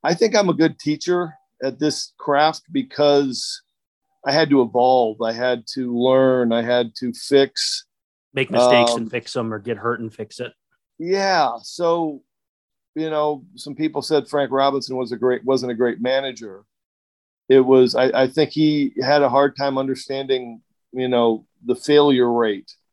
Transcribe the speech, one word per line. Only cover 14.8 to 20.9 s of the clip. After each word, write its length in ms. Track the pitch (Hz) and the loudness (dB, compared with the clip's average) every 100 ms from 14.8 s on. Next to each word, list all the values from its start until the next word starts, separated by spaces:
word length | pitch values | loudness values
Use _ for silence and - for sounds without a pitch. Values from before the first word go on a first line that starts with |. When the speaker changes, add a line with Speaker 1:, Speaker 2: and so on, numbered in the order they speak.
| 123 127 | -6 -8
Speaker 1:
was 160 | 123 | -6
a 60 | 120 | -2
great, 260 | 127 123 | -2 -2
wasn't 280 | 120 135 127 | 0 -2 -2
a 40 | 113 | -2
great 260 | 123 110 | -2 0
manager. 640 | 123 135 135 117 110 95 107 _ _ _ _ _ _ _ _ | -2 -2 -2 -10 -16 -18 _ _ _ _ _ _ _ _ _
It 120 | 135 | 4
was, 340 | 127 131 127 123 | 6 6 6 4
I, 280 | 127 127 | 0 2
I 40 | 131 | 0
think 240 | 135 147 | 0 -2
he 420 | 151 156 151 139 - | 2 0 2 -2 -4
had 220 | 131 147 | 0 2
a 60 | 139 | 4
hard 260 | 131 143 - | 2 2 0
time 240 | 139 135 | -4 -2
understanding, 840 | 135 131 - 135 135 131 123 117 _ _ _ | -4 -6 -6 -8 -2 -4 -4 -16 _ _ _